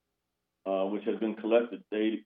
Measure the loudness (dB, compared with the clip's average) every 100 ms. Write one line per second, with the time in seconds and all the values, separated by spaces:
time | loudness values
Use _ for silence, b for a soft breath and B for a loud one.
0 | _ _ _ _ _ _ -2 0 0 -2
1 | -2 -2 -2 -2 2 4 2 -6 -6 0
2 | 0 -2